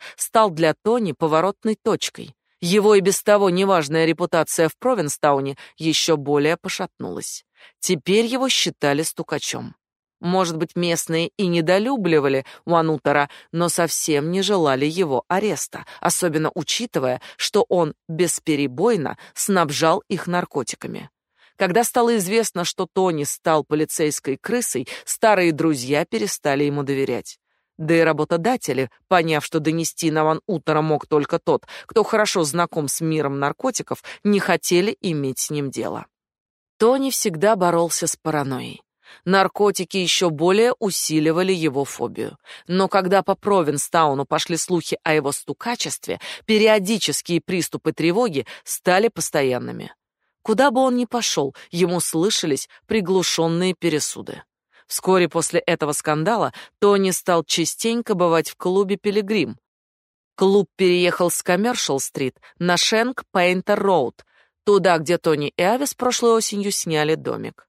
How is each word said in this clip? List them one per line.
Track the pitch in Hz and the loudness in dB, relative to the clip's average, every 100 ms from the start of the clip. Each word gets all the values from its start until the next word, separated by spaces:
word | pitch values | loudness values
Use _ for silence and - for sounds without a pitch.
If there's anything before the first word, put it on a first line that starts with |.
| - - | -18 -12
стал | - 226 214 | -2 2 2
для | 156 160 | 2 0
Тони | - 214 240 196 | 0 0 0 -2
поворотной | 135 160 156 185 - 220 220 | -2 0 2 0 -2 -4 -4
точкой. | 226 180 - - - - _ - | -2 -2 -4 -10 -20 -20 _ -8
Его | 170 208 202 202 | 0 4 6 6
и | |
без | 185 190 | 4 0
того | - 208 196 | 4 4 4
неважная | 175 196 180 143 160 160 | 2 2 2 2 2 2
репутация | 160 175 170 151 - 160 | 0 0 0 0 0 0
в | - | 0
Провинстауне | 254 233 147 - 147 139 139 139 - - | -2 -2 -2 0 2 2 -2 -8 -16 -8
еще | 160 147 - 156 | -2 0 0 0
более | 139 147 151 175 | 0 0 2 -2
пошатнулась. | 185 - 185 - - - - - _ _ - _ | -4 -8 -8 -10 -12 -10 -12 -14 _ _ -20 _
Теперь | - 170 175 208 226 | -4 -2 2 2 2
его | 254 262 | 0 0
считали | - 180 - 143 143 | 0 -2 -2 0 0
стукачом. | 160 - 160 147 - 120 - - _ _ _ _ | -2 -6 -6 -6 -6 -8 -10 -16 _ _ _ _
Может | 175 185 175 160 | -2 0 0 -2
быть, | 170 - | -4 -2
местные | 175 165 - 165 170 - | -2 -2 -2 -2 -2 -2
и | 185 | 0
недолюбливали | 170 160 190 226 269 175 156 139 135 - - - | 0 2 2 2 0 2 2 2 0 -4 -10 0
Уанутара, | 170 160 151 147 143 143 - - | 2 2 0 2 2 0 -6 -10
но | 165 170 | -2 -2
совсем | - 165 - - 143 156 | 0 -2 -2 -2 -2 0
не | 185 | -2
желали | 190 196 151 131 147 | 0 2 2 2 0
его | 165 165 127 - | 0 0 -2 -2
ареста, | 185 208 147 - - - - | -2 -2 -4 -8 -12 -18 -4
особенно | 175 - 180 156 156 - | -2 0 0 0 -2 -4
учитывая, | 147 - 233 160 127 127 - - | -6 -4 -4 -4 -2 -4 -8 -8
что | - 202 - | -2 0 0
он | 180 156 - - | 0 0 -4 -10
бесперебойно | 160 170 - - 143 139 127 220 208 135 - - - | -2 -2 -2 -2 -2 -2 -2 0 0 -2 -8 -14 -8
снабжал | - 185 160 131 160 190 - | -2 0 0 0 2 0 -2
их | 180 - | -6 -4
наркотиками. | 180 - 143 113 - - - - _ _ _ _ - | -4 -4 -6 -6 -8 -12 -12 -14 _ _ _ _ -4
Когда | 190 180 | 0 2
стало | 226 254 233 233 | 0 2 2 2
известно, | 175 226 214 180 170 | 0 0 -2 -4 -6
что | - 180 | -6 -6
Тони | 196 190 156 | 0 0 0
стал | 143 - 170 156 | -4 -4 0 0
полицейской | - 151 156 - 151 - - 135 | 2 -2 -2 -2 -2 -2 -6 -6
крысой, | - 240 - 123 98 - - | -2 -4 -2 -6 -8 -12 -10
старые | - 220 196 175 | 0 2 4 2
друзья | 151 165 143 123 147 131 | 2 0 0 0 -2 0
перестали | 226 208 - 147 139 | -4 -4 -4 -2 0
ему | 147 143 | 0 -2
доверять. | 139 135 135 117 - - _ _ _ - | -2 -2 -2 -4 -6 -18 _ _ _ -8
Да | 151 165 | 0 4
и | |
работодатели, | 165 156 151 170 196 254 - 127 131 _ - | 4 2 0 0 0 -2 -2 -2 -4 _ 0
поняв, | 180 165 151 - | 2 2 0 0
что | 160 | -2
донести | 151 160 160 - 151 | 0 -2 -2 -2 -2
на | 156 | 2
Ван | 156 160 - | 2 0 -2
Утера | 165 - 151 | -6 0 0
мог | 156 151 - | 2 -2 0
только | 151 143 165 | -2 0 -2
тот, | - 139 - - - | 0 -2 -2 -20 -4
кто | 226 | 0
хорошо | 208 220 208 190 | 2 2 2 0
знаком | 151 170 170 165 139 | 0 0 -2 -2 -4
с | - | -4
миром | 160 156 139 139 | -2 -2 -2 -2
наркотиков, | 143 - 262 - - - - - | -4 -2 -4 -4 -6 -10 -12 -6
не | 208 202 | 0 0
хотели | - 170 - 175 202 - | 2 0 2 2 2 -2
иметь | 196 151 135 127 | -4 -4 -4 -6
с | - | -6
ним | 151 139 | -4 -6
дело. | 123 104 110 - _ _ _ _ _ _ - | -6 -8 -8 -12 _ _ _ _ _ _ 0
Тони | 226 269 269 | 2 2 0
всегда | - 214 156 202 214 | -2 -4 0 2 4
боролся | 175 170 170 - 165 | 2 2 0 -2 -4
с | - | -6
паранойей. | 160 151 135 123 120 - _ _ _ - 175 | -4 -2 -2 -6 -8 -14 _ _ _ -10 0
Наркотики | 190 185 - 202 190 175 196 | 2 2 2 0 0 -4 -4
еще | 170 - 180 | -2 0 0
более | 147 175 202 240 - | 2 2 4 4 2
усиливали | 208 - - 156 156 160 185 | -2 -2 -2 0 2 2 2
его | 180 156 135 135 | 0 0 -2 -4
фобию. | - 117 104 110 - - - - | -6 -8 -6 -10 -10 -20 -18 -4
Но | 180 190 | 0 2
когда | 196 185 196 | 2 4 2
по | 202 190 | 2 -2
Провинстауну | 208 196 151 147 - 175 156 135 139 | 2 2 2 -2 0 2 2 2 -2
пошли | 151 - 165 | -2 -2 -4
слухи | - 175 - - | -2 -2 -2 -6
о | 165 | 0
его | 156 139 | 0 0
стукачестве, | - - 143 233 240 151 - - 92 - - - | -4 -8 -8 -6 -6 -6 -8 -8 -10 -10 -10 0
периодические | 214 220 214 185 220 - - - 170 | 4 6 6 4 -2 -2 -4 -2 -2
приступы | - 185 - 147 160 | -2 -4 -4 -4 -6
тревоги | - 165 190 247 139 110 - | -2 0 2 0 -2 -6 -10
стали | - - - 185 220 | -10 -4 2 2 2
постоянными. | - - 160 135 123 120 120 - - _ _ _ _ | -2 -4 0 0 -2 -6 -10 -14 -18 _ _ _ _
Куда | - 214 277 | -4 2 2
бы | 247 | 4
он | 262 247 | 2 0
ни | 247 | -2
пошел, | 240 - - 135 - - | -4 -2 -2 -4 -6 -8
ему | 175 175 175 | -2 0 0
слышались | - 160 185 - 170 135 - - - | -2 0 0 0 -2 -4 -6 -14 -4
приглушенные | 214 180 185 170 - 165 170 185 | -2 2 0 0 0 0 0 -2
пересуды. | - 170 151 - - - - - _ _ _ - | -2 -2 -2 -4 -8 -12 -14 -18 _ _ _ -12
Вскоре | - - 185 170 | -6 2 2 2
после | 170 156 170 | 0 -2 -2
этого | - 165 151 | 0 -2 -2
скандала | 147 160 151 165 226 135 - - - | -4 -2 0 0 0 -2 -6 -18 0
Тони | 202 202 190 | 4 4 2
стал | 175 - 170 | -2 0 0
частенько | 156 - 160 - 226 233 226 | 0 -2 -2 -2 -2 -2 -2
бывать | 190 175 165 156 | 0 2 2 0
в | - | -4
клубе | 180 190 196 196 | -2 0 0 -2
«Пилигрим». | 208 202 196 214 135 98 _ _ _ _ _ _ _ - | -2 -2 0 -2 -2 -6 _ _ _ _ _ _ _ 0
Клуб | 190 202 - - | 4 4 2 0
переехал | 185 180 175 170 175 | 2 4 2 2 0
с | - | 0
Коммершал-стрит | - 180 226 240 - 139 - 151 131 - - - | 0 0 0 -2 -2 -4 -4 -4 -6 -6 -18 -6
на | 175 175 | 0 0
Шенк-Пейнтер-роуд, | - 220 240 254 - 190 180 185 196 208 202 175 123 - _ _ _ _ | 2 0 0 -4 -6 0 0 0 0 0 2 0 0 -8 _ _ _ _
туда, | - 196 180 165 | 2 4 4 2
где | 151 175 | 2 0
Тони | 170 151 143 - | 2 0 -2 0
и | |
Авис | 180 247 277 | 0 2 -2
прошлой | - 247 233 233 | -2 -2 0 2
осенью | 226 - 208 202 | 2 0 -4 -4
сняли | 196 175 151 151 156 | -4 -2 -2 0 -2
домик. | 135 117 110 - | -4 -8 -8 -14